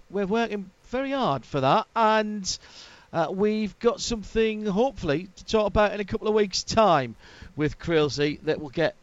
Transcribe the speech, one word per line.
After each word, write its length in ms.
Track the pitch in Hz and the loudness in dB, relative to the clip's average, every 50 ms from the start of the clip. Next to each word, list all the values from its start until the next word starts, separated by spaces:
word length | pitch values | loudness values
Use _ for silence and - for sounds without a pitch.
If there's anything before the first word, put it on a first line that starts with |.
| - _ | -12 _
we're 160 | 170 202 202 | -6 -4 -2
working 440 | 180 214 233 233 220 202 208 190 185 _ _ _ - | -2 0 -2 -2 -2 -4 -8 -10 -12 _ _ _ -8
very 200 | - 254 277 269 | -6 -6 -4 -2
hard 340 | 269 269 240 170 139 127 - | -2 -2 0 0 -2 -2 -4
for 160 | - - 143 | -4 -2 0
that, 280 | 131 131 160 214 - - _ | 2 4 4 2 2 0 _
and, 600 | 233 226 214 220 220 214 214 214 208 185 180 - - - - - - - - - - - _ | 2 4 4 4 2 2 -2 -4 -6 -6 -6 -8 -8 -12 -20 -20 -20 -20 -20 -20 -20 -20 _
uh, 140 | - 165 160 151 | -2 -2 -2 -2
we've 440 | 185 185 208 214 214 214 214 196 - _ | 0 0 2 2 2 0 -2 -4 -6 _
got 200 | - 233 220 - | 0 0 0 0
something, 640 | - - 233 220 190 - - 220 220 220 214 214 214 | -4 -6 -6 -6 -8 -4 -2 0 0 0 0 -2 -4
hopefully, 640 | 214 180 202 247 277 220 190 190 165 139 156 185 - - | -2 0 2 0 0 -2 -4 -2 -2 -2 -2 -4 -8 -18
to 100 | - - | -20 -8
talk 220 | - - 220 214 | -2 0 0 0
about 260 | 214 - 220 214 202 | 2 2 2 2 2
in 60 | 180 208 | 2 -4
a 60 | 208 | -6
couple 240 | 185 220 214 - 214 | -6 -6 -4 -2 0
of 60 | 214 | 2
weeks' 280 | 220 208 190 - - | 2 2 0 -2 -6
time 540 | - - - 220 220 196 165 143 131 120 110 - - - - - - - - | -6 0 2 4 6 6 6 4 2 -2 -8 -14 -20 -20 -20 -20 -20 -14 -4
with 240 | 143 151 147 - - | -2 -2 -2 -2 -4
Crailsy 580 | - - 170 156 151 139 113 135 147 151 143 - - | -4 0 2 2 2 2 0 0 -2 -2 -2 -4 -4
that 160 | 151 147 - | -4 -4 -4
will 80 | 151 139 | -6 -8
get 260 | - 170 156 - - _ | -2 -2 -2 -2 -2 _